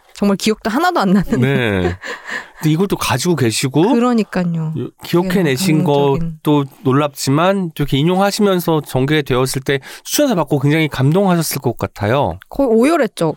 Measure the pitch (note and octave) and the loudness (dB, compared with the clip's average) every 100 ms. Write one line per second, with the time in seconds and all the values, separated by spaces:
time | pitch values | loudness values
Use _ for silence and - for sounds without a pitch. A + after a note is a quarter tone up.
0 | _ - G3+ F#3+ A3 G#3+ - A#3 F4+ E4+ | _ -2 0 0 -2 -2 -2 0 0 0
1 | F#3 G3 E3 C#3 C3 C#3 A#2 G2 F2 F#2 | 2 2 2 0 0 2 0 0 -2 -4
2 | - - - - - - D#3 D#3 G3 F3+ | -12 -12 -10 -12 -12 -4 0 0 0 -2
3 | - B2+ F3+ D#3+ A#2 A2 C3+ C3+ G3 A#3+ | -4 -2 0 0 0 0 -2 0 2 2
4 | B3 A#3 G3 F#3 F3+ E3 D#3 D#3 - - | 2 0 -2 -2 -2 -4 -4 -6 -8 -12
5 | - E3+ F#3 F3+ D#3 C3 - D#3 C#3+ C#3+ | -2 -2 0 0 0 0 2 2 2 2
6 | C#3+ C#3 E3 D#3+ D#3 D3 C#3 - C3+ C3+ | 2 0 -2 -4 0 2 0 -4 0 2
7 | D3 - - C#3+ F3+ G3 F3 - D3 C3+ | 0 -4 0 2 2 0 -4 -4 -2 2
8 | D#3+ F3+ G3+ G3 G3+ F#3 E3+ D#3 D3 C3 | 2 2 0 2 2 2 0 -2 0 -2
9 | C3 D#3 C#3+ B2 C3 C3 C3 C#3 - - | 0 0 0 0 0 -2 -2 -4 -6 -18
10 | - - C#4+ F#3 D#3 C#3+ C#3+ D#3+ D#3 - | -6 0 0 0 0 0 2 2 0 0
11 | C3+ F3 G3+ E3+ D#3 - B2 - G2 - | 0 2 2 0 -2 -4 -4 -4 -8 -4
12 | G#2 C#3 A2 E2+ - - C4+ A3 C4 E4 | -2 0 -2 -6 -10 -2 2 2 2 2
13 | B3 - D#3+ | -2 -2 -4